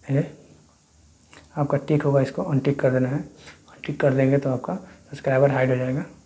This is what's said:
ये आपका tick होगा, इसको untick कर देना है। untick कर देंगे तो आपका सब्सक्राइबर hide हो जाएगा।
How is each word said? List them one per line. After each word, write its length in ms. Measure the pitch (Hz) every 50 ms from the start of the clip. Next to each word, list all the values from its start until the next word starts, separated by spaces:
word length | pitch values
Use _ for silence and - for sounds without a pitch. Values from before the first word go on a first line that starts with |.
| -
ये 180 | - 135 143 - - - - - - - - - _ _ _ _ _ _ _ _ _ _ _ - _ - - - - -
आपका 200 | 151 143 139 147 139
tick 240 | 139 - 156 143 -
होगा, 180 | 147 139 139
इसको 220 | 131 135 - - 185
untick 360 | 180 147 135 131 147 139 -
कर 120 | - 135
देना 180 | 127 127 127 127
है। 100 | 135 147
untick 800 | 165 - - - - - - - _ - - - - - 147 -
कर 120 | - 143 131
देंगे 240 | 135 135 131 139
तो 120 | 139 139 139
आपका 260 | 127 120 - - 175
सब्सक्राइबर 760 | 202 - - - - - - - - - 139 135 131 143 139
hide 180 | 135 131 131 131
हो 60 | 127
जाएगा। 300 | 127 127 127 131 147 - - - - _